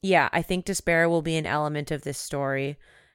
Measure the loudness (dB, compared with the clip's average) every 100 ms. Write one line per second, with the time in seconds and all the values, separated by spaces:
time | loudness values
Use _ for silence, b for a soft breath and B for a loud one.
0 | 2 4 4 0 0 -2 -2 -4 2 4
1 | 4 2 0 -2 0 -2 -2 -2 -4 -6
2 | -6 -8 -6 -4 -2 -2 -4 -8 b b
3 | b